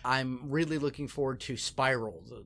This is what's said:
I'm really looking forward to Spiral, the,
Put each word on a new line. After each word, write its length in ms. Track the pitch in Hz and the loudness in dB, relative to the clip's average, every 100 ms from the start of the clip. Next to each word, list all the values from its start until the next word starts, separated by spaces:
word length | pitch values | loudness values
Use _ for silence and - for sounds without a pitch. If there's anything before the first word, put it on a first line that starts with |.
I'm 360 | 123 131 131 127 143 | 2 2 2 -2 0
really 260 | 151 160 156 | 2 2 2
looking 300 | 143 143 143 | 0 -2 -6
forward 320 | - 135 123 | 0 0 0
to 160 | - 120 | -4 -4
Spiral, 640 | - - 131 127 110 87 - | -2 2 4 4 0 -8 -14
the, 160 | 117 | -16